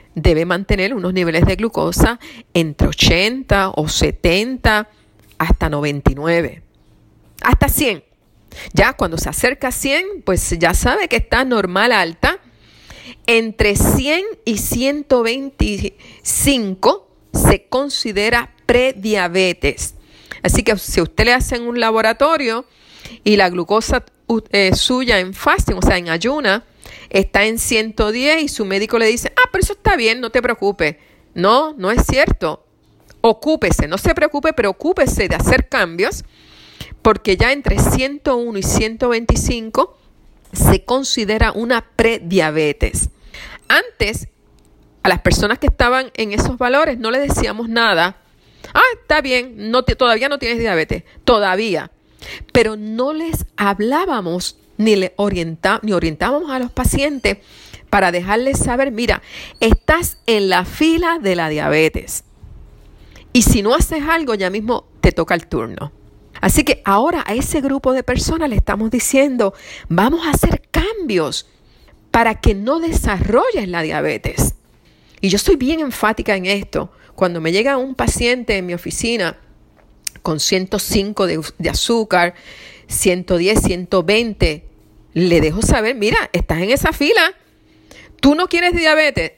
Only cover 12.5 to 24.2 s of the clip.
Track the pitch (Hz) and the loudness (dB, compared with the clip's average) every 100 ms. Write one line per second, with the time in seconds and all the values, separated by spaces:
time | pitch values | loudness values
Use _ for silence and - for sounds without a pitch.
12.5 | _ _ - - - 247 - - 233 226 | _ _ -20 -20 -20 -20 -8 0 2 0
13.5 | 208 208 202 - - 269 330 415 - - | 0 0 2 2 2 0 -2 -4 -8 -6
14.5 | 208 - 240 262 294 285 254 226 262 277 | -4 -4 -2 -2 -2 0 2 2 -2 -6
15.5 | - 214 196 202 - - - - - 277 | -2 -2 -2 -6 -10 -20 -12 -6 -2 2
16.5 | 262 202 190 220 392 _ _ _ - - | 2 0 0 0 0 _ _ _ 2 4
17.5 | 196 - 254 285 - 233 196 214 240 - | 2 0 -4 -2 -4 -4 -2 0 0 -4
18.5 | _ - 240 262 254 214 208 175 180 185 | _ 0 2 2 -2 -2 0 0 2 0
19.5 | 170 147 - - - - - - - - | 0 -4 -4 -8 -12 -20 -20 -20 -4 0
20.5 | - 226 208 - - 165 - 226 247 - | 2 2 0 -2 -2 -2 0 2 2 0
21.5 | 247 240 240 226 220 220 226 285 320 254 | -4 -4 -2 0 2 0 2 2 2 -2
22.5 | 226 - _ _ - - 226 208 208 185 | -4 -8 _ _ -20 -20 -6 2 4 4
23.5 | 180 170 214 - 247 - _ | 2 0 0 0 -2 -4 _